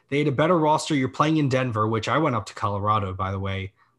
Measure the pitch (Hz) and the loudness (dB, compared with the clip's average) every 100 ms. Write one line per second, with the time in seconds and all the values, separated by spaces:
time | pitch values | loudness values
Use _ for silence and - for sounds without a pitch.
0 | - 139 147 131 156 180 151 151 - 147 | -6 -2 0 2 2 4 4 2 2 0
1 | 131 - 151 160 143 127 127 107 107 113 | 0 0 2 2 2 0 0 0 0 0
2 | 107 127 156 117 101 - 107 101 104 107 | 0 0 2 -2 -6 -6 -4 -2 0 0
3 | 98 92 95 98 98 98 95 _ _ | 0 -6 -6 -4 -6 -6 -8 _ _